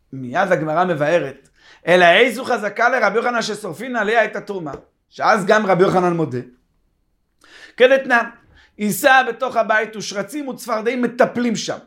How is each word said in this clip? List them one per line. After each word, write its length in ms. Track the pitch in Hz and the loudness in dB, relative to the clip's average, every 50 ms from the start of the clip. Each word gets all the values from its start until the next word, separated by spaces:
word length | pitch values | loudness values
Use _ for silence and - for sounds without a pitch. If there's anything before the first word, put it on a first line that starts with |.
| _ _ 135 | _ _ -16
מיד 380 | 135 127 123 131 170 202 180 | -14 -12 -6 -2 -2 0 0
הגמרא 340 | 180 160 156 156 151 170 185 | 0 -2 -2 -2 0 0 0
מבארת, 640 | 180 170 147 147 151 175 170 143 135 131 - _ _ _ _ _ - - _ - | 0 0 -2 0 0 0 0 0 -4 -8 -14 _ _ _ _ _ -20 -20 _ 0
"אלא 180 | 160 175 180 180 | 2 4 6 6
איזו 400 | 170 175 202 247 269 202 247 240 | 6 6 6 4 2 0 -2 -4
חזקה 440 | 226 247 214 208 202 - - 226 247 | -4 -4 -4 -4 -6 -2 0 0 2
לרבי 280 | 262 247 226 196 190 | 2 2 0 0 0
יוחנן 240 | 233 214 247 240 226 | 0 -2 -2 -2 -2
ששורפין 540 | - 214 208 208 214 190 151 175 233 269 247 | -4 -6 -8 -8 -10 -10 -10 -10 -10 -8 -6
עליה 300 | 233 202 202 226 233 214 | -4 -2 0 0 0 0
את 100 | 214 214 | 0 -4
התרומה", 360 | 208 - - 196 190 165 143 135 147 - _ _ _ _ _ | -8 -10 -10 -10 -10 -10 -10 -12 -14 -16 _ _ _ _ _
שאז 360 | _ - 135 170 214 214 170 | _ -2 2 2 2 2 2
גם 200 | 190 214 214 214 | 2 2 2 4
רבי 180 | 190 185 170 190 | 2 2 4 4
יוחנן 300 | 185 165 185 180 175 170 | 4 4 2 2 0 0
מודה. 240 | 165 160 131 123 123 123 - - _ _ _ _ _ _ _ _ _ _ _ _ _ _ _ _ _ _ _ - - - - _ | -2 -2 -4 -4 -8 -10 -12 -18 _ _ _ _ _ _ _ _ _ _ _ _ _ _ _ _ _ _ _ -20 -20 -20 -14 _
כדתנן, 520 | - 240 269 269 269 269 247 254 233 226 240 - _ _ _ _ _ _ _ _ - | 2 4 6 6 4 2 2 0 0 0 -2 -8 _ _ _ _ _ _ _ _ -6
עיסה 440 | 208 208 185 - - 269 262 262 254 | -4 -4 -2 0 4 4 4 4 4
בתוך 280 | 233 233 240 262 - - | 2 -2 -6 -6 -4 -2
הבית 400 | 233 214 202 220 214 226 220 220 | -2 0 0 0 0 -2 -4 -8
ושרצים 520 | 208 180 - - 202 196 196 - 302 285 | -12 -12 -10 -8 -8 -8 -8 -10 -10 -10
וצפרדעים 540 | 262 240 254 - 233 233 220 208 233 262 247 | -10 -12 -12 -8 -6 -6 -4 -4 -4 -2 -2
מטפלים 540 | 247 226 233 - 233 - - 233 240 240 214 | -4 -2 0 0 0 0 0 -2 -2 -2 -2
שם. 220 | 175 - - 127 - - | -4 -6 -8 -10 -10 -14